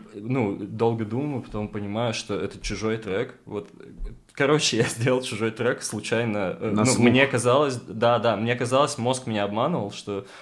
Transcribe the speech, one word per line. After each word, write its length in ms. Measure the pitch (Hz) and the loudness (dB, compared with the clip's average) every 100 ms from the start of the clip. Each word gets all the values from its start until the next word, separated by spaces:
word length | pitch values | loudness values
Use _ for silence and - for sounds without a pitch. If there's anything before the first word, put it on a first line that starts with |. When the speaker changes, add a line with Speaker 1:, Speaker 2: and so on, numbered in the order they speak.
| - | -12
Speaker 1:
ну, 440 | 107 110 135 104 98 | -10 -4 0 0 -2
долго 440 | 104 110 117 117 107 | -8 0 0 0 -2
думаю, 360 | 117 147 131 | -4 -4 -6
потом 280 | - 110 104 | -6 -6 -6
понимаю, 440 | 107 101 107 120 | -6 -6 -2 -2
что 220 | 110 - 98 | -4 -4 -4
это 200 | 95 - | -4 -6
чужой 360 | - 98 110 110 | -8 -4 -2 -2
трек. 360 | 101 95 131 - - | -2 -4 -4 -10 -12
Вот, 220 | 101 - - - - - - - | -10 -10 -16 -18 -10 -10 -10 -12
короче, 440 | - 139 147 - 113 | -2 2 4 2 2
<laughs> 60 | |
я 0 | |
сделал 400 | - 117 123 127 | 0 2 2 2
чужой 260 | 127 104 110 | 0 -2 -2
трек 320 | 107 120 135 | 0 0 0
случайно. 760 | - 107 - 113 117 104 92 - | -4 -6 -2 0 0 0 -2 -2
Э, 80 | 107 | -2
Speaker 2:
На 120 | 104 | 2
Speaker 1:
ну, 40 | 120 | 4
Speaker 2:
слух. 140 | 117 120 | 6 6
Speaker 1:
мне 160 | 127 135 | 6 4
казалось, 520 | 123 120 131 147 123 | 4 4 4 4 -2
да, 420 | - 107 117 120 | -8 0 2 4
да, 160 | 117 101 | 2 2
мне 200 | 113 120 | 0 -2
казалось, 440 | 117 131 147 - | 2 2 2 0
мозг 260 | 120 127 117 | -2 -2 -2
меня 180 | 107 101 | -2 0
обманывал, 460 | 107 139 160 101 | 0 0 0 -4
что, 360 | - - 98 95 - | -8 -6 -6 -8 -16